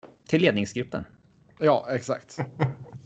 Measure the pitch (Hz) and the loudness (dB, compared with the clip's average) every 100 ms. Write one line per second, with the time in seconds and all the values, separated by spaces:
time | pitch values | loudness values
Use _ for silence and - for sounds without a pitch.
0 | - - - 160 175 104 101 - 123 - | -20 -20 -2 4 4 4 0 -4 -6 -6
1 | 87 - _ _ _ - 156 127 117 127 | -8 -16 _ _ _ 0 4 4 2 -4
2 | - 131 - - 139 - 143 135 - - | -2 -6 -6 -8 -8 -2 -2 -2 -14 -18